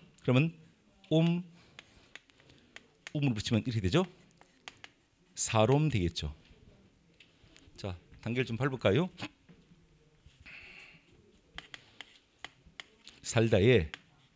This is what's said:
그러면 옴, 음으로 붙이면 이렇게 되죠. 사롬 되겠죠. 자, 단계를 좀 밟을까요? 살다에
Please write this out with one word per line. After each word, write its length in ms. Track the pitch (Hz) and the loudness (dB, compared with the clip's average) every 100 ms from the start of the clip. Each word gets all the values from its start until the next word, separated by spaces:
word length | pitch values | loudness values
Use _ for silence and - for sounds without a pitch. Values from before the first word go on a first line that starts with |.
| - _ | -10 _
그러면 340 | - 127 165 - - _ _ _ - | 0 2 2 -4 -20 _ _ _ -2
옴, 340 | 156 165 175 180 - - - - _ _ - _ _ _ - _ - - _ - | 2 2 0 -6 -18 -20 -20 -20 _ _ -20 _ _ _ -20 _ -20 -20 _ -10
음으로 200 | 151 143 | -4 -2
붙이면 280 | 107 - 110 123 | -2 0 0 0
이렇게 140 | 110 | -2
되죠. 240 | 92 135 190 - _ _ - _ - - - _ _ _ _ | 0 0 0 -8 _ _ -20 _ -20 -20 -20 _ _ _ _
사롬 540 | - - 110 110 143 156 | -8 -2 2 4 4 2
되겠죠. 460 | 113 85 - 76 73 - - - - _ _ _ _ _ _ _ - - - | 0 -2 -4 -10 -12 -20 -20 -20 -20 _ _ _ _ _ _ _ -20 -20 -14
자, 220 | 101 90 - - | -12 -12 -18 -12
단계를 240 | 107 120 | -6 -4
좀 140 | 127 117 | -4 -4
밟을까요? 500 | 139 131 104 110 180 - - - _ - _ - _ _ _ _ - - - - - - - - _ - _ _ _ - - - - - - _ _ _ - _ - - - _ - - | -4 -2 0 2 0 -8 -14 -16 _ -20 _ -20 _ _ _ _ -20 -20 -20 -20 -20 -20 -20 -20 _ -20 _ _ _ -20 -20 -20 -20 -20 -20 _ _ _ -20 _ -20 -20 -20 _ -20 -16
살다에 680 | - 117 113 107 110 117 78 - _ _ _ | -4 0 4 4 6 4 2 -8 _ _ _